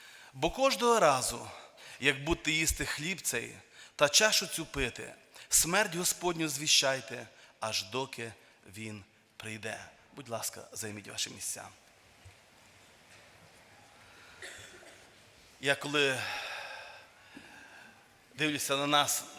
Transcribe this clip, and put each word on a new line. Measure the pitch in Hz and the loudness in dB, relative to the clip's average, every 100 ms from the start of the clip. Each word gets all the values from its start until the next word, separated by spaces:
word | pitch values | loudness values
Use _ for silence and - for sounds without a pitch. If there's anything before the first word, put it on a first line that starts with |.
| - - - | -20 -20 -16
«Бо | 131 165 | -2 -2
кожного | 240 269 214 240 226 | 4 2 4 4 8
разу, | 165 131 117 120 113 - - - - - | 8 6 2 -4 -8 -14 -18 -20 -18 0
як | 135 135 | 0 2
будете | 147 170 151 | 0 0 0
їсти | 156 156 - | 0 2 0
хліб | 143 - 156 185 | -2 -4 -4 -4
цей | - 120 113 98 - - - - | -2 -4 -4 -12 -20 -20 -10 2
та | 147 | 6
чашу | - 214 208 196 | 6 6 4 0
цю | - 156 | -6 -6
пити, | 139 123 - 120 - - - - | -2 -4 -4 -14 -14 -20 -18 0
смерть | - 156 185 208 | 2 4 4 2
Господню | 170 180 - 175 165 160 | 2 0 0 0 0 -2
звіщайте, | 135 151 - 135 135 - 123 113 - - - | -2 4 4 6 2 -4 -10 -12 -18 -20 -6
аж | 110 107 | -4 -4
доки | 101 123 135 - 117 110 - _ - 98 | -4 -4 -4 -8 -10 -12 -20 _ -18 -12
він | 110 107 101 _ _ - | -10 -10 -14 _ _ -16
прийде». | 110 110 110 104 95 - - - | -12 -8 -8 -8 -12 -20 -20 -16
Будь | 117 | -8
ласка, | 113 - - - | -6 -6 -8 -14
займіть | - 110 104 101 | -10 -10 -10 -12
ваші | 117 - | -6 -6
місця. | 120 - - 104 - - _ - - - - _ - - - - - - - - - - - - - - - - - - - - - - - - - - - - - - - | -6 -8 -8 -10 -18 -20 _ -20 -20 -20 -20 _ -20 -20 -20 -20 -20 -20 -20 -20 -20 -20 -20 -20 -20 -20 -20 -20 -20 -20 -18 -16 -16 -18 -20 -20 -20 -20 -20 -20 -20 -20 -4
Я | 135 | 0
коли... | 135 143 147 139 127 104 - - - - - - - - - - - - - - - - - - _ _ | 0 2 2 2 0 -4 -6 -8 -10 -12 -12 -16 -18 -20 -20 -20 -20 -20 -20 -20 -20 -20 -20 -20 _ _
Дивлюся | - 151 143 - 139 | -2 -2 0 0 0
на | 143 | 4
нас, | 147 139 - - | 4 4 0 -4